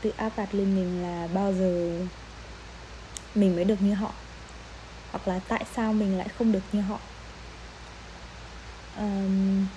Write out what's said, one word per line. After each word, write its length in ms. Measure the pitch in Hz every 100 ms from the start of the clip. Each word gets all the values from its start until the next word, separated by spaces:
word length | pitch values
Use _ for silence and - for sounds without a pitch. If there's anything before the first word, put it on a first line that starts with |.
tự 120 | 214 -
áp 160 | 220 220
đặt 180 | 196
lên 220 | 202 196 190
mình 260 | 180 180
là 260 | 175 175 170
bao 180 | 185 196
giờ 480 | 185 185 175 170 170 180 - - - - - - - - - - - -
mình 200 | 208 190
mới 100 | 170
được 180 | 190 202
như 120 | 202
họ, 180 | 202 214 - - - - - - - - - -
hoặc 180 | - 190
là 120 | 185 -
tại 160 | 226 226
sao 180 | - 220
mình 260 | 214 202 185
lại 100 | 208
không 240 | - 226
được 100 | 196 -
như 80 | 208
họ. 180 | 196 - - - - - - - - - - - - - - - - - - - - -
Ờm, 720 | 208 196 190 190 190 196 190